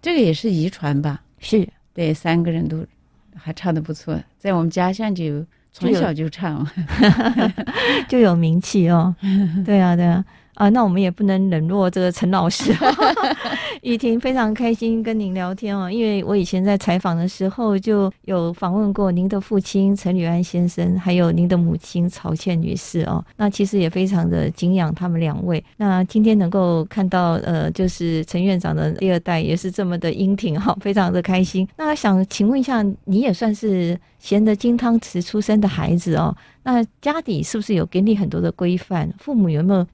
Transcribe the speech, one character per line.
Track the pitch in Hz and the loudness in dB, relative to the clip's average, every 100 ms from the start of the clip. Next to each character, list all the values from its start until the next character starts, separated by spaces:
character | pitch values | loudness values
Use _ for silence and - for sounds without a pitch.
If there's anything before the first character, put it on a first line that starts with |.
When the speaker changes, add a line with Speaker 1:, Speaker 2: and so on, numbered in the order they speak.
Speaker 1:
这 | 330 | -2
个 | 330 | 2
也 | 190 | 2
是 | 156 226 | 2 0
遗 | 175 165 | 0 -2
传 | - 147 143 | -4 -2 -2
吧。 | 147 135 _ _ | -2 -6 _ _
Speaker 2:
是。 | - 220 180 _ _ | 0 0 0 _ _
Speaker 1:
对， | - 160 | -4 -2
三 | 156 170 170 | -2 0 0
个 | 170 | 0
人 | 165 160 | -2 -4
都 | 160 - _ _ _ _ | -6 -10 _ _ _ _
还 | - 151 | -18 -14
唱 | - 180 | -6 -2
得 | 160 | -2
不 | 160 | -4
错， | 156 - 156 - _ | -10 -6 -8 -8 _
在 | 202 | -2
我 | 180 | 0
们 | 165 | 0
家 | 180 180 | 0 -2
乡 | 196 214 | -2 -4
就 | 180 160 147 160 _ _ | -4 -4 -6 -8 _ _
从 | - 180 | -4 2
小 | 185 202 | 2 2
就 | 151 156 | -2 -6
唱。 | 160 175 151 147 | -4 -6 -4 -6
Speaker 2:
就 | - 156 - 202 | -6 -4 4 4
有， | 233 226 240 220 - - 415 494 480 262 | 6 2 2 0 -2 -8 -4 -2 -2 0
<laughs> | |
就 | 254 | 4
有 | 214 | 4
名 | 170 165 165 | 4 2 0
气 | - 202 170 | 0 2 4
哦。 | 170 175 175 196 196 | 4 2 0 0 2
Speaker 1:
<laughs> | 190 175 185 | 2 0 2
Speaker 2:
对 | 202 | 4
啊， | 180 175 | 4 4
对 | 175 | 2
啊。 | 175 190 - _ | 2 -2 -10 _
啊， | - 202 | 0 4
那 | 240 | 4
我 | 214 | 4
们 | 180 | 2
也 | 185 | 0
不 | 175 202 | 0 0
能 | 190 190 | 2 0
冷 | 165 160 | 0 0
落 | 202 185 | 0 0
这 | 185 | 2
个 | 180 | -2
陈 | 175 180 | 0 0
老 | 190 165 | 2 0
师。 | - 269 175 269 262 427 359 294 | 0 0 2 2 2 2 2 -2
<laughs> | - 508 262 605 392 | -2 -6 -8 -8 -8
玉 | 247 233 | -4 -2
婷， | 240 233 | 0 0
非 | 262 | 0
常 | 262 220 | 0 0
开 | 214 233 | 0 -2
心 | 226 226 226 | 0 -2 -2
跟 | 226 220 | -2 -4
您 | 202 | -4
聊 | 185 180 | -4 -4
天 | 190 214 202 | -6 -6 -4
哦， | 180 | -4
因 | 220 | -2
为 | 220 202 | -2 -2
我 | - 202 | 0 0
以 | |
前 | - 185 190 | 0 0 2
在 | 196 | 0
采 | - 180 | 0 0
访 | 185 165 | 0 -2
的 | 180 | -2
时 | - 190 | -2 -4
候 | 196 226 196 | -2 -2 0
就 | 220 208 190 - | 0 0 0 -4
有 | - 185 170 | -4 -2 -2
访 | 175 185 | -2 -2
问 | 190 208 | 0 0
过 | 196 196 | 0 0
您 | 175 190 | 2 0
的 | 196 | -2
父 | - 202 | -2 -2
亲 | - 196 196 196 | 0 0 2 2
陈 | 180 185 | 0 0
履 | 170 | 0
安 | 170 | 0
先 | 175 175 175 | 0 0 0
生， | - 175 180 | 0 0 0
还 | 180 | 2
有 | 180 170 | 2 4
您 | 170 175 | 4 2
的 | 180 | 2
母 | 170 165 | 2 0
亲 | - 175 175 | -4 -2 -2
曹 | - 170 | -4 -6
倩 | 160 - 170 | -4 -2 -2
女 | 165 180 | -2 -4
士 | - 170 | -6 -4
哦。 | - 165 - - | -2 -4 -6 -2
那 | 208 | -2
其 | 202 | 0
实 | 196 202 | 0 2
也 | 165 | 0
非 | 180 190 | 0 0
常 | 185 165 | 2 0
的 | 170 156 | 0 -2
敬 | - 175 | -2 0
仰 | 185 160 160 | 2 0 -2
他 | 180 | -2
们 | 165 | -2
两 | 165 - 180 | -2 -2 -2
位。 | 160 - - | -4 -4 -4
那 | 208 185 180 | 0 2 2
今 | 220 | 4
天 | 220 214 | 4 4
能 | 175 | 2
够 | 196 180 170 156 | 2 2 2 -2
看 | - 185 | -2 0
到， | 185 175 165 | 2 2 0
呃， | - 165 156 | 0 -2 -2
就 | 165 185 | 0 -2
是 | - 170 160 160 | -2 -2 -2 -2
陈 | 175 | -2
院 | 190 180 | 0 0
长 | 165 156 | 0 -2
的 | 156 | -2
第 | - 190 | 0 0
二 | 175 | 0
代 | 175 165 | 0 -2
也 | 160 165 | 0 -2
是 | 185 | -4
这 | 185 185 | -4 -4
么 | 175 | -2
的 | 170 | -4
英 | - 190 202 | -2 0 0
挺 | 214 156 | -2 -2
哈， | 208 196 | -2 -2
非 | 202 | 0
常 | 202 180 | 0 2
的 | 180 | 0
开 | 175 185 | 0 0
心。 | 180 185 190 - | 2 0 -4 -4
那 | 254 | -4
想 | 202 214 185 190 | 0 2 2 0
请 | - 208 | 0 0
问 | 277 | 2
一 | |
下， | 254 240 202 196 - | 0 0 -2 -4 -2
你 | 196 | 0
也 | 262 | 2
算 | 175 226 | 0 -2
是 | 208 220 185 170 175 _ _ | -2 0 0 0 -4 _ _
咸 | - 202 | 0 2
得 | 220 208 | 2 2
金 | 240 240 | 0 0
汤 | 247 233 | 2 0
匙 | - 180 | 0 -6
出 | 175 214 | -4 -4
身 | 214 214 | 2 2
的 | 202 | 2
孩 | - 156 175 | 0 0 0
子 | 170 151 | 0 0
哦， | 160 - - _ | 0 -4 -12 _
那 | 254 247 226 _ | -2 0 0 _
家 | 285 311 320 | -4 -4 -4
里 | 170 | -4
是 | 160 226 | -4 -6
不 | |
是 | 208 190 | -2 -2
有 | 170 | 0
给 | 185 | 0
你 | 208 208 | 2 2
很 | 165 | 0
多 | 165 | -2
的 | 170 | -4
规 | - 175 180 | -2 -2 -2
范？ | - 175 160 - | -2 -4 -4 -6
父 | - 254 | -4 0
母 | 180 | 2
有 | 151 | 2
没 | 175 | 2
有 | 196 180 | 2 0